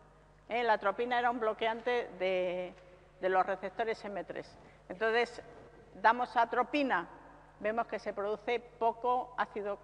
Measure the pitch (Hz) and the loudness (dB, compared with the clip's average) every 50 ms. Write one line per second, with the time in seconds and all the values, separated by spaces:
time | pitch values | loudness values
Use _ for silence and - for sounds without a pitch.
0 | - - - - - - - - - - 214 240 240 233 214 208 208 196 196 240 | -20 -20 -20 -20 -20 -20 -20 -20 -8 -4 -2 2 4 4 4 4 4 2 0 0
1 | 240 247 247 240 247 240 240 254 220 220 208 - 220 220 226 233 233 247 247 240 | 0 0 2 2 2 2 2 2 0 -2 0 0 0 0 0 0 0 0 0 0
2 | - - 180 180 185 190 190 180 180 180 175 180 180 180 - - - - - - | 0 -4 -4 -2 0 2 2 2 2 0 -2 -4 -6 -6 -10 -16 -20 -20 -20 -20
3 | - - - - 180 185 185 185 180 196 196 - 202 190 - - 233 226 214 - | -20 -20 -10 -4 0 2 4 4 4 2 0 -4 -6 -6 -4 -4 -2 -2 -4 -4
4 | - 202 202 175 170 - - - - - - - - - - - - - 185 180 | -6 -8 -8 -8 -8 -8 -10 -10 -12 -12 -16 -20 -20 -20 -20 -20 -16 -14 -6 -2
5 | 220 226 220 240 233 233 - - - - - - - - - - - - - 185 | 0 2 2 2 2 0 -4 -10 -16 -16 -18 -20 -20 -20 -20 -20 -20 -20 -4 4
6 | 202 220 233 247 247 - - 247 262 - - 240 247 - - 294 277 247 202 175 | 4 4 6 4 0 0 2 2 2 4 2 0 0 2 2 2 2 2 0 0
7 | 170 - - - - - - - - - - - 196 214 220 233 226 - 226 202 | -2 -4 -10 -18 -20 -20 -20 -20 -20 -20 -12 -6 -4 -2 -2 -2 -2 -2 -6 -6
8 | - 208 202 208 196 208 214 208 - - 240 226 - - - - 226 233 226 233 | -6 -6 -6 -4 -4 -4 -4 -4 -2 -2 -2 -2 -2 -8 -4 0 0 0 0 0
9 | - 240 247 254 - - - - 208 - - 226 196 202 202 - | 0 0 0 0 -2 -4 -4 -4 -4 -4 -4 -6 -6 -6 -6 -6